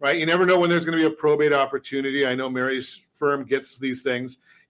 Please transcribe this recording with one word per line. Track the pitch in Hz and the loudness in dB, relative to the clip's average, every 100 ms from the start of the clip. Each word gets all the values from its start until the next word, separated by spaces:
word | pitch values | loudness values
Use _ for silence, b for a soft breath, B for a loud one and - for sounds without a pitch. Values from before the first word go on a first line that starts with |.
Right? | 139 165 | -2 0
You | 160 | 2
never | 175 180 | 2 4
know | 185 | 4
when | 175 | 4
there's | 170 | 2
gonna | 165 165 | 0 2
be | 156 | 0
a | |
probate | 156 151 147 151 | 2 2 2 4
opportunity. | 143 135 135 - 139 135 139 135 | 2 0 -4 -6 -6 -2 0 0
I | 127 | -2
know | 131 | -4
Mary's | 127 131 131 127 - _ | -2 -2 -4 -8 -14 _
firm | _ 147 143 131 | _ -2 -2 -2
gets | 135 - - | -4 -4 -8
these | 131 127 | -6 -4
things. | 135 123 127 - b b | -4 -4 -6 -14 b b